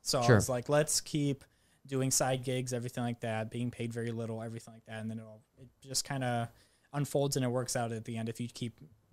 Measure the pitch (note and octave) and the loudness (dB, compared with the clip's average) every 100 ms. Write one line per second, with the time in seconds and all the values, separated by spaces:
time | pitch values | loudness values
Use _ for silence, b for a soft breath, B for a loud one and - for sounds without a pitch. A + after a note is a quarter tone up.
0 | - C#3 A#2+ A2 - B2 A#2+ D3 D#3 - | 2 4 8 8 8 -2 4 4 4 0
1 | - D#3 C#3+ C#3 - _ _ _ C3+ C3+ | 0 0 2 0 -6 _ _ _ -4 0
2 | C3 - C3 C3 B2+ B2+ B2+ B2 A#2+ - | 2 2 2 0 0 -2 -2 -4 -4 -4
3 | A#2+ A#2 A#2 A2 A2+ A#2+ A#2+ - A#2 A#2 | -2 -2 -2 -2 -2 -2 -4 -2 -6 -4
4 | A#2 A2+ A2+ A2 A2+ A2+ - A2+ A2+ A2 | -4 -4 -4 -6 -6 -10 -14 -20 -12 -8
5 | A2 A2+ A2 G#2+ _ _ C3 _ C3+ C3 | -6 -6 -10 -18 _ _ -20 _ -4 -4
6 | - C#3 B2+ A#2+ A#2 - - _ _ C#3+ | -2 -2 0 0 -2 -8 -20 _ _ -4
7 | C#3 D3 C#3 C#3 B2+ B2 A#2+ B2+ A#2 A2+ | 2 2 2 2 2 0 -2 -2 -2 -4
8 | A2 A2+ A2+ A2+ A#2+ - A#2+ - - - | -6 -6 -6 -4 -8 -6 -8 -8 -20 -20
9 | _ | _